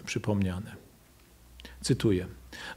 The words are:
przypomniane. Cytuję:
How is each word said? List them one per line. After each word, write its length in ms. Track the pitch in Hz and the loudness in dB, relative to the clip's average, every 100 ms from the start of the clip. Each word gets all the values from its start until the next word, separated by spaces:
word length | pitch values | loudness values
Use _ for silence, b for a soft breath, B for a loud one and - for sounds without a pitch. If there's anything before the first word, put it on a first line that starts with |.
| - | -6
przypomniane. 680 | 113 107 101 95 90 104 - - - - - - - - - B B | -2 0 2 2 0 -6 -12 -18 -20 -20 -20 -20 -20 -20 -20 B B
Cytuję: 460 | - 131 113 92 92 - - B B | 0 4 6 4 2 -10 -16 B B